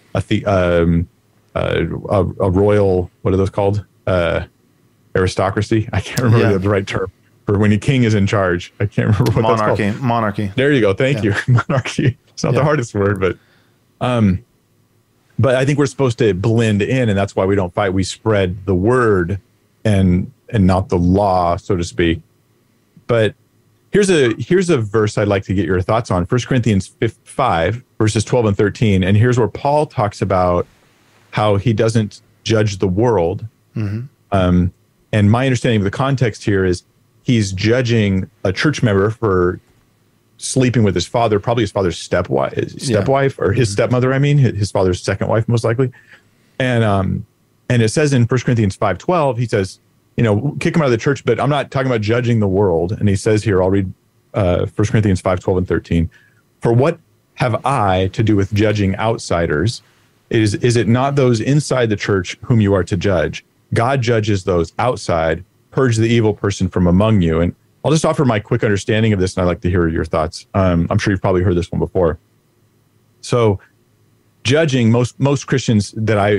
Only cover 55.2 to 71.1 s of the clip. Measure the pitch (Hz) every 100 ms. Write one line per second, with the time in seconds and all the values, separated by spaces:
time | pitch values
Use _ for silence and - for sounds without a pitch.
55.2 | 98 92 - 90 92 82 - 85 85 _
56.2 | _ _ _ _ 120 117 151 165 _ _
57.2 | _ - 151 - 135 139 101 92 95 -
58.2 | 107 101 98 101 107 104 95 95 110 -
59.2 | - 87 85 73 107 - _ _ _ _
60.2 | - 113 107 110 123 117 104 123 139 143
61.2 | 127 113 117 147 - 131 113 101 - 98
62.2 | 90 - - 117 101 98 - 87 101 87
63.2 | 76 - - _ - 120 120 139 113 113
64.2 | 107 98 98 87 82 - 117 113 - 85
65.2 | 80 82 - _ _ - 127 113 113 117
66.2 | 107 101 101 - 92 92 87 90 110 104
67.2 | 82 80 87 - _ _ 131 156 160 156
68.2 | 127 104 - 123 117 98 - 110 110 101
69.2 | 92 - 90 85 87 90 82 82 78 82
70.2 | 78 - - 104 95 85 82 101 110